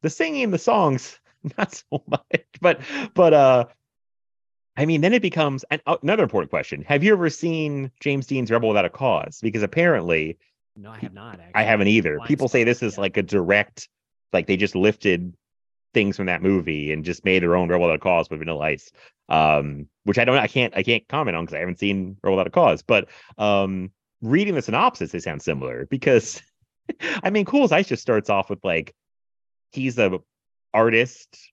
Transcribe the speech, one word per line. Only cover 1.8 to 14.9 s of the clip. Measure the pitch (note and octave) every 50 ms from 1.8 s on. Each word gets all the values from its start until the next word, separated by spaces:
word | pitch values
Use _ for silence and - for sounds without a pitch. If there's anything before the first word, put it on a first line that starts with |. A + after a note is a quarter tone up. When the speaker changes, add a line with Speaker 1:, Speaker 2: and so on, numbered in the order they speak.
| _ _ - - _ -
Speaker 1:
much, | - C#3 _ _ - - - _ _ -
but, | - F3+ D#3+ - C3+ - C#4+ C#4+ C4 A3 _
but, | - F3+ E3 D#3
uh, | D3+ C#3 C3 C3 B2 A#2+ - _ _ _ _ _ _ _ _ _ _ _ _ _ _ _ _ _ _ _ _ _
I | - C#3+ D#3
mean, | E3 D3+
then | D3+ F3+ A3+
it | B3
becomes | G3 F#3 - E3 D#3 C#3+ C#3 C3+ - _
an, | - D3+ _
uh, | - E3+ -
another | - C#3+ G3+ A3+ F#3
important | A2 - G2+ E2 C#2
question. | - D#2+ C#2 - - C#2+ F#2 -
Have | D3 C#3+ D#3
you | G#3 G#3+
ever | F#3+ F3 D#3+
seen | - - - E3+ E3 D#3+ D#3 D3+ C#3+ C#3 C3+ C3 _ _
James | - D3 C#3 C#3 C3+
Dean's | - C#3 C3 B2 G#2
Rebel | A2+ A#2 G#2+ A2
Without | G#2 G#2 F#2+
a | E2+
Cause? | - - C3+ C3 G2+ D#2 - - - -
Because | - A2+ G#2 A2+
apparently | G#2 G2 - E3 E3+ F3 D#3 A#2 E2 F2 E2+ D#2+ D#2 D#2 D#2+ _ _ _ _ _ _ _ _
Speaker 2:
No, | - G2+ G#2
I | A2+ G#2+
have | G#2 G2 F#2
not, | G2 G#2 A#2 G#2 -
Speaker 1:
I | -
Speaker 2:
actually. | - - G#2+ A2
Speaker 1:
haven't | G#2+ A2+ G#2 G2 G2+
either. | G#2+ A2+ G2+ D#2+ D2+ D2
Speaker 2:
Blind | - -
Speaker 1:
People | D3 C#3 C3+ B2+
say | - C3
Speaker 2:
spot, | A#2
Speaker 1:
this | A#2 A#2+ A#2+
is | - A2 F#2
Speaker 2:
yeah. | -
Speaker 1:
like | G2 F#2+ - G#2
a | G2
direct, | F2 - G2+ F2 E2 G2 G#2 G2+ - _ - - _ _ _ _ _ _ _ _ _ -
like, | F#2 E2+ -
they | G2 F#2
just | G#2 G2 -
lifted | F#2 F#2 G#2+